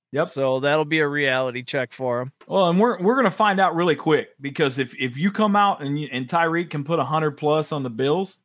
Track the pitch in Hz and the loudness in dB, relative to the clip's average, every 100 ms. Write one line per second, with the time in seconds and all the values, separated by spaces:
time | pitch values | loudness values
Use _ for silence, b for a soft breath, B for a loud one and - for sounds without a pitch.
0 | - 139 175 139 131 131 143 156 147 156 | -8 -4 -4 -2 0 0 0 0 0 0
1 | 147 147 139 131 131 123 123 143 123 - | 0 0 0 0 -2 -6 -6 -4 -4 -4
2 | 127 120 135 - - 185 175 180 240 180 | -4 -4 -6 -12 -4 0 2 4 2 2
3 | 190 262 208 - 214 196 180 170 175 143 | 0 2 2 2 2 4 2 2 2 2
4 | 160 143 - - 139 135 139 127 127 - | 2 2 0 -10 -8 -2 -2 0 -6 -4
5 | 127 131 196 208 214 202 202 - 139 147 | -6 -2 -2 0 2 4 2 0 -4 -4
6 | 135 127 123 170 165 165 165 151 139 170 | -4 -6 -2 0 2 0 -4 -6 -2 -2
7 | 127 156 156 143 147 156 151 147 131 113 | 0 0 -2 0 0 2 0 -4 -6 -2
8 | 135 175 190 - | 0 0 -2 -10